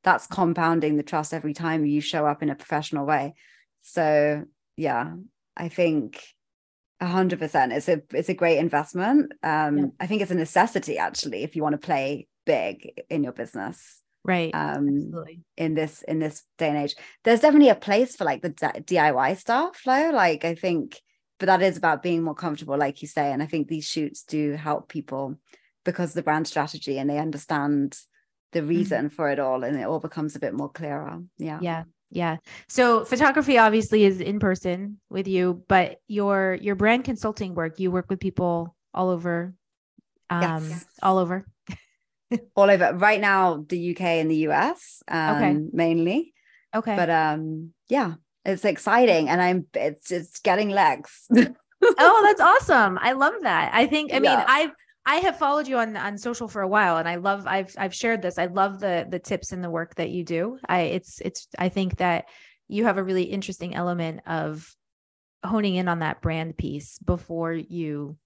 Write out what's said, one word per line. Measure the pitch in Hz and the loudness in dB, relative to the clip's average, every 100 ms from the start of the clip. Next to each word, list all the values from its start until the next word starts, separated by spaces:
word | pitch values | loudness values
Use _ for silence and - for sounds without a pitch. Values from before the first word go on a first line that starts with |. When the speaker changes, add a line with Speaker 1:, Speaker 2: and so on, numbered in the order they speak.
Speaker 1:
that's | 185 151 - | 4 2 0
compounding | - 170 170 165 165 151 151 | 0 0 2 2 2 2 0
the | |
trust | 147 156 151 | -2 -4 -4
every | 165 151 | -6 -6
time | 147 165 160 147 | -4 -2 0 0
you | 147 | 0
show | 147 160 151 | -2 0 0
up | 147 | 0
in | 151 | -4
a | |
professional | 143 - 151 147 151 143 | -6 -4 -6 -4 -6 -2
way. | 151 139 - _ _ _ _ | -2 -2 -10 _ _ _ _
So | - - 156 151 147 151 - _ _ - | -8 -2 2 4 2 0 -8 _ _ -6
yeah, | 156 120 151 170 208 _ _ - | -2 -2 -4 -10 -18 _ _ -12
I | 170 | -8
think | - 170 156 107 - - _ _ _ _ _ _ _ | 0 2 2 -4 -14 -20 _ _ _ _ _ _ _
a | 180 | -2
hundred | 185 185 175 | 2 0 0
percent. | 156 147 127 | -2 0 0
It's | 131 165 | 0 0
a, | 160 _ | -2 _
it's | 139 165 | -4 -4
a | |
great | 185 170 151 | 0 2 4
investment. | 165 147 151 180 202 285 294 - | 2 0 -2 -4 2 2 2 -4
Um, | 151 156 151 147 | -2 0 0 0
Speaker 2:
Yeah. | 139 _ | -2 _
Speaker 1:
I | 175 | -4
think | 214 | -2
it's | 190 | -2
a | 180 | -2
necessity, | 160 180 226 190 - 82 | 0 2 2 0 -4 -4
actually, | 85 - 151 98 | -4 -4 -8 -8
if | 147 165 | -8 -4
you | |
wanna | 151 147 | -4 -4
play | - 143 135 143 - _ | -2 -2 -2 -6 -12 _
big | - 139 98 92 - - - | -2 0 -2 -8 -16 -18 -6
in | 160 | -4
your | 127 | -4
business. | - 117 - 98 175 - - _ _ | -6 -10 -10 -12 -12 -20 -20 _ _
Speaker 2:
Right. | - 180 165 | -2 -2 -2
Speaker 1:
Um, | 160 147 143 143 | -4 -4 -2 0
Speaker 2:
Absolutely. | 143 151 165 160 170 _ - | -2 -4 -12 -14 -20 _ -6
Speaker 1:
in | 160 | -2
this, | 156 156 - | -2 -4 -8
in | - 156 | -6 -4
this | 156 151 _ _ | -4 -8 _ _
day | 160 | -2
and | 147 | -2
age, | 143 - - _ | -4 -8 -18 _
there's | 233 226 | 2 6
definitely | 302 294 277 | 8 10 8
a | 208 | 6
place | - 202 254 - | 2 2 0 0
for, | |
like, | 170 131 | -4 -2
the | 170 | -6
d-, | 147 151 - | -4 -4 -4
D | - 180 | -2 4
I | 151 | 4
Y | 127 135 | 4 0
stuff, | 190 - 240 349 - 262 | -2 -2 0 -2 -4 0
though. | 262 330 | 2 2
Like, | 269 180 151 | 2 2 2
I | 165 160 | -4 -4
think, | 185 170 - - _ _ _ _ | -2 -2 -4 -14 _ _ _ _
but | 190 | 2
that | 185 | 4
is | 190 170 | 4 2
about | 165 151 | 0 0
being | 180 170 | 0 -2
more | 165 | -2
comfortable, | 147 175 147 156 139 | -4 -6 -8 -4 -2
like | 143 143 | -2 -4
you | 151 | -8
say. | - 143 | -4 -2
And | 135 | -2
I | 147 | -4
think | 165 143 | -4 -4
these | 160 151 | -6 -6
shoots | 160 147 - | -6 -6 -8
do | - 156 147 | -6 -4 -2
help | 147 151 151 - | -4 -4 -6 -6
people | 160 - 135 135 151 _ _ _ _ | -12 -8 -8 -8 -12 _ _ _ _
because | - 175 170 | -6 -4 -4
of | |
the | 165 | -4
brand | 156 156 160 | -2 -2 -2
strategy, | 156 147 151 - 135 | -4 -4 -8 -6 -4
and | 139 | -2
they | 147 | -2
understand | 156 147 - 151 143 143 139 - - _ _ _ _ | -4 -8 -6 -4 0 -2 -2 -8 -18 _ _ _ _
the | 175 | -4
Speaker 2:
Mm-hmm. | 151 | -2
Speaker 1:
reason | 170 202 127 143 | -2 0 -2 -2
for | - 151 | -2 -2
it | 139 | 0
all, | 131 127 | -2 -2
and | 127 143 | -2 -4
it | |
all | 185 160 | -4 -4
becomes | 156 - 151 | -6 -8 -8
a | 147 | -6
bit | 139 | -6
more | 107 143 | -6 -8
clearer. | - 156 143 147 165 180 - | -10 -8 -8 -10 -14 -16 -12
Yeah. | 160 156 | -10 -6
Speaker 2:
Yeah. | 175 165 165 _ _ | -6 -6 -10 _ _
Yeah. | - 170 160 - - - | -4 -4 -4 -12 -20 -6
So | - 247 226 | 2 4 4
photography | - 247 302 269 285 240 | 0 2 2 4 4 6
obviously | 220 220 214 214 | 6 4 2 6
is | 202 185 | 6 4
in | 180 208 | -4 0
person | 208 185 185 180 202 208 _ | 0 0 -4 -6 -8 -14 _
with | 190 190 | -6 -2
you, | 185 180 175 - | 0 0 -2 2
but | 190 175 - _ | 4 4 -6 _
your, | 208 202 196 190 185 | -2 0 0 0 -2
your | 202 | -4
brand | 190 208 240 | 2 2 2
consulting | 262 226 220 208 190 | 0 -4 -6 -4 -6
work, | 170 165 160 | -4 -6 -2
you | 185 | -2
work | 180 175 | -2 -4
with | 190 | -4
people | 190 - 180 170 170 _ _ | -4 -2 0 -2 -4 _ _
all | - 185 | -2 0
over, | 175 175 170 180 180 _ _ _ _ _ _ - | 0 -2 -4 -6 -12 _ _ _ _ _ _ -6
um, | 175 175 160 156 | -2 0 -2 -6
Speaker 1:
Yes. | 165 - _ | -10 -12 _
Speaker 2:
all | 190 190 | 2 2
over. | 175 185 - _ - | 0 -4 -8 _ -18
<laughs> | - _ _ _ _ _ 233 - - | -18 _ _ _ _ _ -8 -2 4
Speaker 1:
All | 202 | 6
over. | 196 180 | 6 4
Right | 175 208 214 | 4 2 4
now, | 202 196 185 151 151 | 2 4 2 0 -6
the | 175 | -6
U | 175 | -4
K | 175 180 165 | -2 0 0
and | 160 | 2
the | 156 | 0
U | 156 | 2
S, | 147 240 349 - - - | 2 0 -2 -12 -14 -6
Speaker 2:
Okay. | 165 156 147 147 | -2 0 2 2
Speaker 1:
um, | 147 156 | 0 -2
mainly. | 160 165 165 165 247 339 _ _ _ _ | 0 2 2 0 -2 -4 _ _ _ _
Speaker 2:
Okay. | 220 226 196 | -6 -4 -2
Speaker 1:
But, | 165 | 2
um, | 165 156 151 160 156 165 _ _ | 2 0 -2 -6 -8 -12 _ _
yeah, | 269 196 165 _ _ | 0 0 -6 _ _
it's | - 185 | -6 -2
exciting, | 208 160 - 233 247 170 147 | -2 -2 2 4 6 4 2
and | 175 | 2
I'm, | 180 185 - | 2 0 -2
it's, | - 143 147 - | -4 -4 -4 -8
it's | 180 175 - | -8 -8 -4
getting | 208 185 208 | 0 2 2
legs. | 196 160 139 - - - | 2 2 2 -8 -16 4
<laughs> | 233 - - _ _ | 4 4 -2 _ _
Speaker 2:
Oh, | 480 - 330 440 | 4 8 8 8
that's | 415 415 | 6 6
awesome. | 349 466 - 277 202 185 | 6 6 6 4 4 2
I | 240 | 0
love | 269 285 453 | 2 0 2
that. | 269 165 156 | 0 2 2
I | 226 262 | 2 2
think, | 302 302 | 0 0
I | 262 | 2
mean, | |
Speaker 1:
Yeah. | 277 277 - | 4 4 4
Speaker 2:
I've, | 277 320 - _ _ | 4 2 -6 _ _
I | 262 311 | -2 2
have | 370 - | 0 0
followed | 285 294 269 | 0 0 0
you | 254 | -2
on, | 226 208 | -2 -4
on | 202 208 | -8 -8
social | 240 233 226 | -8 -8 -8
for | 214 | -4
a | 190 | 2
while, | 214 185 165 | 4 4 2
and | 165 | 0
I | |
love, | 175 190 202 190 | -2 -2 -2 -2
I've, | 190 190 - | -2 -4 -6
I've | 190 | -6
shared | - 233 226 | -4 -2 -2
this. | 180 175 | -4 -2
I | 180 | -2
love | 185 196 190 | 0 0 0
the, | 196 175 - | -2 -2 -2
the | 175 | -8
tips | - 185 - | -6 -6 -6
and | 185 | -10
the | 175 | -6
work | 165 170 | -6 -6
that | - 165 | -6 -6
you | 180 | -6
do. | 170 165 202 262 - | -4 -4 -4 -6 -2
I, | 180 | 0
it's, | 165 180 - - | 0 -4 -8 -10
it's, | 190 - - - | -10 -10 -16 -4
I | 180 | -2
think | 196 185 - | -2 -4 0
that | 180 170 - - - _ _ | 0 0 -4 -20 -20 _ _
you | 202 226 | -2 0
have | 196 | 0
a | |
really | 190 185 | -2 -2
interesting | 180 196 196 185 175 165 | -2 -6 -8 -10 -8 -4
element | 175 175 165 156 170 | -4 -4 -6 -8 -6
of | 165 156 156 - _ _ _ _ _ _ _ | -6 -4 -8 -16 _ _ _ _ _ _ _
honing | 185 214 202 185 | -4 -2 0 0
in | 180 | 0
on | 170 | 0
that | 160 - | -2 -4
brand | 165 160 160 - | -4 -4 -6 -6
piece | 151 143 156 - | -8 -8 -12 -8
before | - 175 - 165 165 | -4 -4 -4 -6 -4
you | 165 156 175 156 147 143 151 | -6 -8 -8 -6 -8 -10 -14